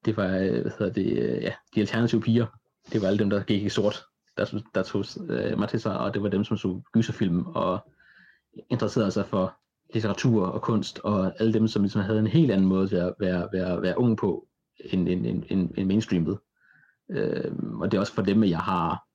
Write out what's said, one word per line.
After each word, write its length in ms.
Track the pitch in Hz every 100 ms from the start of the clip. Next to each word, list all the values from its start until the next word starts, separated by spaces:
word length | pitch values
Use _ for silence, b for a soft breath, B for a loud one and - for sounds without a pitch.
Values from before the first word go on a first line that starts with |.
| -
det 120 | 107
var, 100 | 92 95
øh, 240 | 98 113
hvad 100 | - -
hedder 140 | 101
det, 120 | - 95 -
øh, 260 | - -
ja, 100 | - - _ -
de 40 |
alternative 420 | 104 113 117 113
piger. 240 | - 117 110 - _ _ -
Det 100 | 113
var 60 | 95
alle 120 | 104
dem, 100 | 104
der 140 | 101
gik 200 | 98 104
i 60 | 101
sort, 340 | - 104 - - _ _ -
der, 240 | - - - -
der 80 |
tog, 220 | 95 101 98 - -
øh, 300 | - - -
mig 100 | 104
til 120 | 113
sig, 160 | 113 -
og 140 | 98
det 100 | 101
var 60 | 101
dem, 140 | 98
som 140 | 104 107
så 240 | - 92 -
gyserfilm 540 | 113 110 - 98 87 -
og 420 | - 90 92 - b b b b b _ - -
interesserede 420 | 117 107 - 101
sig 140 | 101 98
for 320 | 101 92 - _ _ _
litteratur 540 | 113 107 101 131 110 92
og 140 | -
kunst, 380 | - 110 - -
og 340 | - 104 92 -
alle 140 | 110
dem, 140 | 107 110
som 140 | 107
ligesom 200 | 98 104
havde 180 | 98 110
en 80 | 110
helt 240 | 165 151
anden 160 | 95 95
måde 160 | 95 95
at 60 |
være, 220 | 98 87 -
være, 300 | 95 90 87
være, 300 | 92 92 87
være 180 | 90 -
ung 180 | 123 110
på, 300 | 101 - - _ _ _
end, 280 | - 95 87
end, 180 | 90 -
end, 180 | - -
end, 200 | 95 87 -
end 100 | 95
mainstreamet. 520 | 101 113 95 80 98 _ b b b b b _
Øhm, 720 | - - - - - - 57
og 100 | 92
det 60 | 98
er 40 |
også 120 | 98
for 80 | -
dem, 220 | 98 101
at 60 | 104
jeg 100 | 85
har 480 | 92 90 82 - _